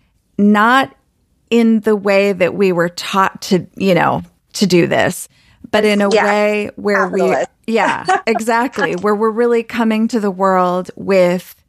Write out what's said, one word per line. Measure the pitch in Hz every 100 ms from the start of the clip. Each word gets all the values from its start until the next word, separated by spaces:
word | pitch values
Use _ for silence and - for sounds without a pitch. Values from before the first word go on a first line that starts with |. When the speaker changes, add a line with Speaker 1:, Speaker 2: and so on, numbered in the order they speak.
| _ _ _ -
Speaker 1:
not | 208 208 226 262 269 _ _ _ _ _ -
in | 233 226 220
the | 220 208
way | 196 196 202
that | 185 180
we | 180 196
were | 170 170
taught | - - 196 190 -
to, | - 185 - -
you | 190
know, | 170 143 143 175 _ _
to | - 196
do | 175 151
this, | - 95 - - _ _ _ -
but | 214
in | 214 202
a | 202
Speaker 2:
Yeah. | 208
Speaker 1:
way | 202 208 208 208 208 -
where | 202 196 190
we, | 190
Speaker 2:
Capitalist. | 185 175 170 _ -
Speaker 1:
yeah, | 220 - - - 381
Speaker 2:
<laughs> | -
Speaker 1:
exactly. | 220 220 233 262 220 170 180
Where | 202
we're | 208 226
really | 214 240 233
coming | 226 233 226 220 226
to | 233
the | 202
world | 185 190 185 180 180 180 -
with | 185 190 175 180 - -